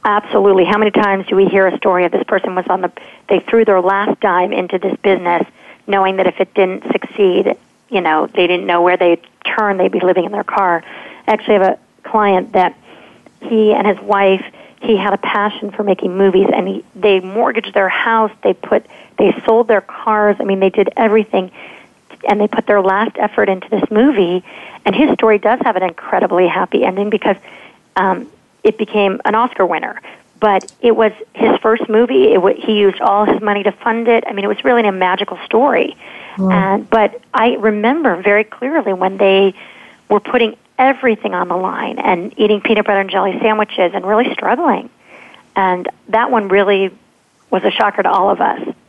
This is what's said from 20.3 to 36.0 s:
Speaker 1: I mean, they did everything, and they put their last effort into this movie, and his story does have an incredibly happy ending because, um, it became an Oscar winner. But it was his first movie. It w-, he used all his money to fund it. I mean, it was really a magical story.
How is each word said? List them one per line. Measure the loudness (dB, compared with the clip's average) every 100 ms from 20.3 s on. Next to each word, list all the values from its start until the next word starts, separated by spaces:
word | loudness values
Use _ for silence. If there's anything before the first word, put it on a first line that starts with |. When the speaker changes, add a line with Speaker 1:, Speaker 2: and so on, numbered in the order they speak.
| 0
Speaker 1:
I | -2
mean, | 0
they | 0
did | 2 -2 0
everything, | 2 2 2 -2 -4 -12 -20 -20 -20 _ _ -10 -4
and | 0
they | 0
put | -2 0
their | 2
last | 2 0 -2 -4
effort | -4 0 -2
into | -2 -4
this | -4 0
movie, | 2 2 2 0 -2 -6 -20 -20 -8
and | -4 0
his | 0
story | 2 2 2
does | 2 0
have | -2 -2
an |
incredibly | -4 -6 -4 -2 0 2 0
happy | 0 -2 -2
ending | -2 -2 -2
because, | -2 -2 -4 -6 -20 -20 _ _ -4
um, | -2 -2 -6 _ _ _
it | -2 -2
became | -4 -2 -2 -2 -2
an |
Oscar | 0 -2 0 -2
winner. | -2 -6 -12 -18 -20 _ _
But | 0 0 -2 _
it | 0 2
was | 2 0 -20
his | -2 0 0
first | 0 0 0
movie. | 2 2 4 4
It | 4
w-, | 2 -2
he | -2 2
used | 2 2
all | 0 2 2
his | 0
money | -2 -2
to | -2
fund | -4 -4 -2 0
it. | 0 0
I |
mean, | -6 -4
it |
was | -2
really | 0 2 0
a |
magical | 0 -2 -2 -4 -10 -2
story. | 0 2 2 -2 -6